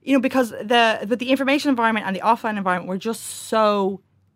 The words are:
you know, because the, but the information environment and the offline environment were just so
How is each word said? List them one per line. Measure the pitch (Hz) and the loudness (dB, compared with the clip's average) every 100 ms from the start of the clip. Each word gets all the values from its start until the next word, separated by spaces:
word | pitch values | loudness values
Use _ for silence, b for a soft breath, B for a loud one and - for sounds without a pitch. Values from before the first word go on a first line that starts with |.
you | - | 0
know, | 269 | 2
because | 254 262 233 | 2 0 -2
the, | - 214 240 226 220 202 | -4 0 4 4 2 -2
but | 226 | -4
the | 247 | 0
information | 262 269 285 285 | 0 2 0 2
environment | 240 226 220 190 | 2 2 0 -2
and | 190 | -2
the | |
offline | 175 226 226 208 | 0 0 0 -2
environment | 190 180 175 | -2 -2 -2
were | 190 | -6
just | 220 226 - - - | -6 -8 -10 -14 -2
so | 226 214 208 190 196 _ _ _ | 2 4 2 0 -4 _ _ _